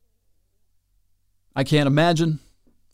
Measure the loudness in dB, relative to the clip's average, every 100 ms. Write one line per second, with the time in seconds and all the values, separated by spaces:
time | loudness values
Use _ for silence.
0 | _ _ _ _ _ _ _ _ _ _
1 | _ _ _ _ _ -6 -2 0 2 2
2 | 2 0 -2 -4 -10 _ _ _ _